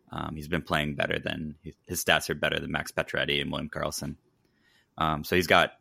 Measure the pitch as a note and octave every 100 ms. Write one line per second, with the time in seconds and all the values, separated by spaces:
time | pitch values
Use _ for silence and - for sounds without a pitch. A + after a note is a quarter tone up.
0 | _ D#2 D2+ D#2 D2 E2 - D#2+ D2+ C#2+
1 | G1+ D#2+ - D#2 D2+ D2 D#2+ - - F2+
2 | - D#2 - D#2 D#2 D#2 D2 D2 - -
3 | D#2 C#2+ C2+ C#2+ C#2 C#2+ D2+ D#2 D2+ -
4 | C#2+ C#2+ _ _ _ _ _ _ _ -
5 | D#2+ D#2 - F2+ E2+ F#2 D2 -